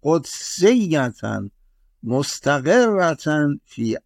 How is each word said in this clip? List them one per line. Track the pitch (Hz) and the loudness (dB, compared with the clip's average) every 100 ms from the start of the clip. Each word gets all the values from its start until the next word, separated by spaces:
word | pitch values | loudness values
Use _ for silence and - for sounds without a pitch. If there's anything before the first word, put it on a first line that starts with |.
قدسیة | 143 165 - - - - 185 247 202 156 127 107 110 107 98 _ _ _ _ _ | 2 0 0 -12 -12 2 4 4 2 0 -2 -4 -6 -6 -8 _ _ _ _ _
مستقرة | 117 127 143 - - 143 131 226 240 202 175 147 - 151 147 143 _ | -4 -2 -2 -4 -2 0 2 4 4 2 0 0 -2 0 0 -2 _
فی | - 113 110 | -6 -4 -4